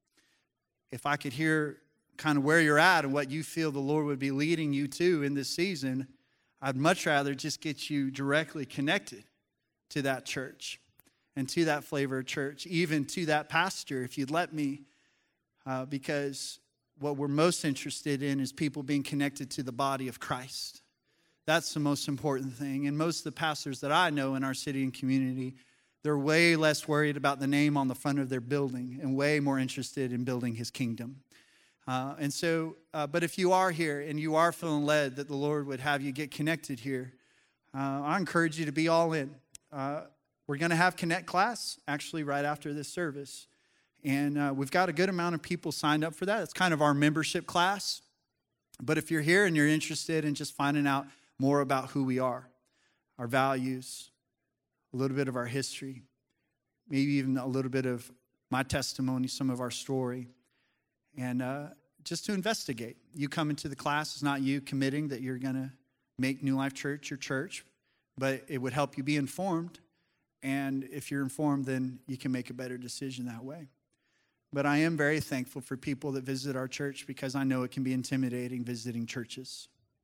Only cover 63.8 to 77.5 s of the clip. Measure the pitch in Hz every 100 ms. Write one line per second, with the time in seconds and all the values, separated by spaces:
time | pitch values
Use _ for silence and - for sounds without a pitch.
63.8 | 151 147 151 - 143 139 135 139 135 139
64.8 | 135 143 151 123 131 127 131 131 131 -
65.8 | _ _ _ - 131 135 139 135 135 135
66.8 | 143 147 - 139 - 135 170 - - _
67.8 | _ _ _ - 135 131 - 139 127 131
68.8 | 139 143 135 147 135 - 190 165 175 -
69.8 | _ _ _ _ _ _ 135 139 139 135
70.8 | 135 147 - 139 131 - 151 139 131 131
71.8 | 131 123 - 127 135 127 123 123 127 123
72.8 | 123 - 135 127 123 113 131 160 139 _
73.8 | _ _ _ _ _ _ _ 139 143 143
74.8 | 165 160 143 156 - 131 127 143 - 127
75.8 | - 135 147 135 131 135 139 131 131 -
76.8 | 143 135 - 135 139 139 135